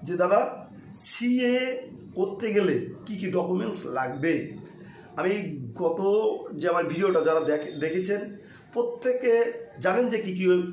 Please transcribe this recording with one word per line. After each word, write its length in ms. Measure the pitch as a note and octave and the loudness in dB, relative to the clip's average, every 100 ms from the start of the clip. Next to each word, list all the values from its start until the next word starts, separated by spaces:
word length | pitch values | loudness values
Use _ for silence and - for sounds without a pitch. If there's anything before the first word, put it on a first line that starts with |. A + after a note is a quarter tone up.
যে, 140 | C#3+ F3 | -6 0
"দাদা, 500 | F3+ G#3 - - - - - - | 4 4 2 -4 -14 -18 -18 -12
সিএ 880 | - - A#3+ B3 B3 B3 B3+ B3+ - - - - | -6 -2 2 2 4 2 0 -4 -8 -16 -12 -2
করতে 380 | G3 G3 A#3 | -2 0 0
গেলে 340 | G3+ F#3 C#3+ - - - | 2 4 2 -2 -10 -10
কি 100 | G#3+ | -6
কি 160 | F#3 | -2
ডকুমেন্টস 540 | F3+ F3 F#3 A3 - C#3 | 0 0 0 -2 -4 -6
লাগবে?" 720 | B2+ B2+ C#3 D#3+ D#3 - - - - - - - - | -2 -2 -2 0 0 -2 -10 -14 -18 -20 -20 -14 -4
আমি 440 | F3 G#3 E3 C#3+ A#2+ - | 0 0 -4 -8 -10 -2
গত 260 | E3+ E3 G3 G#3 A3 - - D#3 | -2 0 2 4 2 -2 -6 -4
যে 140 | F3 | 0
আমার 140 | E3+ | 2
ভিডিওটা 380 | E3+ E3 G3 E3+ | 0 2 4 4
যারা 180 | D#3 D#3+ | 4 4
দেখ-, 400 | D#3 D3+ D3+ C#3+ | 2 0 -2 -4
দেখেছেন 580 | D#3 F3 F#3 G3+ A3+ - - - - | -2 -2 0 -2 -4 -12 -18 -20 -10
প্রত্যেকে 800 | A#3 A#3+ A#3+ B3+ B3 B3+ A#3 A#3 - - - | -2 -2 -2 0 2 4 4 4 -2 -12 -2
জানেন 280 | F#3 G3+ B3 | 0 2 2
যে 100 | A3 | 0
কি 160 | G#3 | -2
কি 120 | F3+ F#3 F3+ E3+ | 0 4 4 2